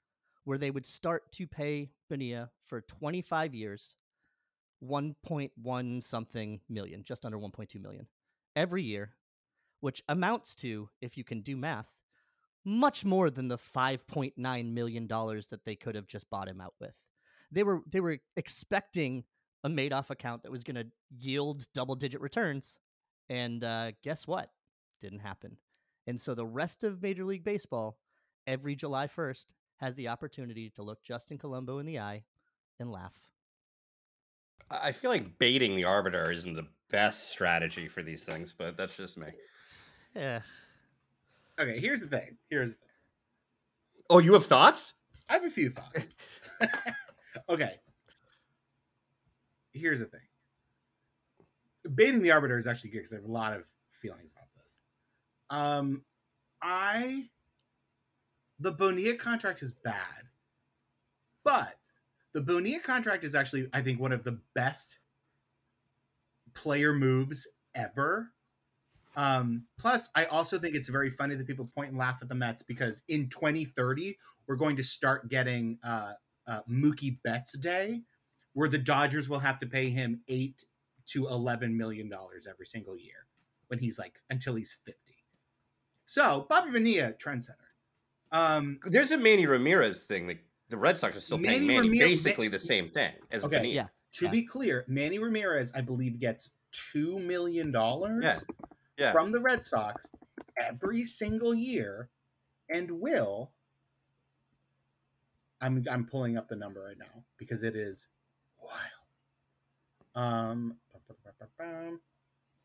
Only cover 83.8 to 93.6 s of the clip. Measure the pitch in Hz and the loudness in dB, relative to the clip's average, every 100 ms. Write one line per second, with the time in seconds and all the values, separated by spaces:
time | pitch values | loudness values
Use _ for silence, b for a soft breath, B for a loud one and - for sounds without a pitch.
83.8 | 120 - 92 - - 131 131 113 104 - | -4 -6 -10 -14 -8 -4 -2 -4 -6 -12
84.8 | - - _ _ _ _ _ _ _ _ | -18 -20 _ _ _ _ _ _ _ _
85.8 | _ _ - 277 254 139 139 320 339 240 | _ _ -2 4 4 4 2 2 4 4
86.8 | 226 190 120 110 147 127 - - _ _ | 4 4 2 -2 -6 -6 -8 -14 _ _
87.8 | _ _ _ _ _ 160 160 156 143 139 | _ _ _ _ _ 2 4 4 0 -4
88.8 | 185 220 277 311 220 208 156 127 143 180 | 4 6 6 6 8 8 8 6 6 6
89.8 | 113 90 - 98 87 85 - _ - 113 | 6 2 -2 -4 -2 -8 -12 _ -10 2
90.8 | 139 180 101 95 - - 196 254 285 254 | 4 4 0 -2 -2 0 4 4 6 6
91.8 | 226 226 175 160 156 - 110 180 - 104 | 6 8 8 6 4 2 0 0 2 2
92.8 | 85 151 101 - - 113 143 143 | 2 0 -2 -4 -6 -4 0 0